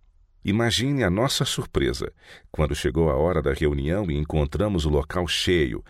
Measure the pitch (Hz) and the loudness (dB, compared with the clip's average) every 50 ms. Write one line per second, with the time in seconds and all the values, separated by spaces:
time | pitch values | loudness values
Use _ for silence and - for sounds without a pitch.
0 | _ _ _ _ _ _ _ _ - - 98 110 120 117 107 - 117 139 143 139 | _ _ _ _ _ _ _ _ -2 0 0 2 2 2 0 0 0 0 0 2
1 | 120 90 87 101 120 135 - - 139 - - - - - - - 69 64 60 58 | 2 2 2 2 0 0 0 0 -2 -2 -4 -6 -6 -4 -2 0 0 0 -2 -4
2 | 55 - - _ - - - - - - - - 78 71 71 - - 71 62 80 | -6 -10 -12 _ -20 -20 -20 -20 -20 -10 -4 -2 -2 0 0 -2 -2 -2 0 2
3 | 82 78 69 64 76 85 90 82 67 69 69 - 76 73 73 71 67 76 87 101 | 2 2 2 2 2 2 2 0 0 0 0 0 0 0 0 0 0 -2 -2 -2
4 | 107 87 73 71 76 - - 78 73 69 - 78 101 107 101 87 78 78 73 71 | -2 -2 -2 -2 -2 0 0 0 0 0 0 -2 -2 0 0 0 0 2 2 0
5 | 69 - - 92 87 82 - - - - 90 87 73 64 53 - - - | 0 0 -2 -4 -4 -2 -2 -2 0 2 2 2 2 0 -2 -6 -10 -14